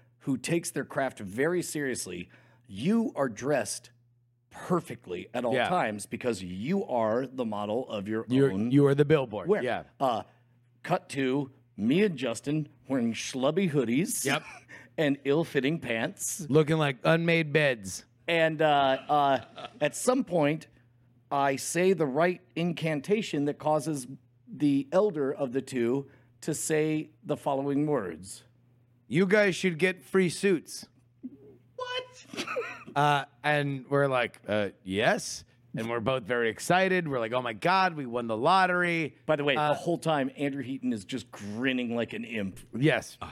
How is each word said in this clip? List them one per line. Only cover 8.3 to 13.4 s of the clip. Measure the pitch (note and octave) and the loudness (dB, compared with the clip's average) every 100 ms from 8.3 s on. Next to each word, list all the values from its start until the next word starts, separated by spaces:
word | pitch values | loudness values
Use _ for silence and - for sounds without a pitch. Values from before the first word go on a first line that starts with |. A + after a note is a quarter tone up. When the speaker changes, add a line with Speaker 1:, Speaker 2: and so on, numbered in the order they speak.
| B2+ C#3 | 4 4
Speaker 1:
own | F#2+ A#2 | 2 4
Speaker 2:
you | C#3 C#3 | 6 6
are | C#3 | 6
the | D3 | 4
billboard. | D3+ B2+ G#2 D#3 | 2 0 -4 0
Speaker 1:
wear. | G3+ | 0
Speaker 2:
Yeah. | B2 G2 - - | 0 -2 -6 -2
Speaker 1:
Uh, | C3+ A2 - _ _ _ _ _ | 0 0 -4 _ _ _ _ _
cut | - F3+ - | -4 -4 -2
to | C#3 C3 C3+ C3+ - _ - | -2 0 0 -2 -10 _ -4
me | G#2+ E3 | 2 4
and | G#3+ C#3 | 2 0
Justin | B2+ A2+ - D#3 D3 _ - | -4 -4 -4 -4 -4 _ -4
wearing | C3+ A#2 | -2 0
schlubby | A2 - C3+ | -2 -6 -2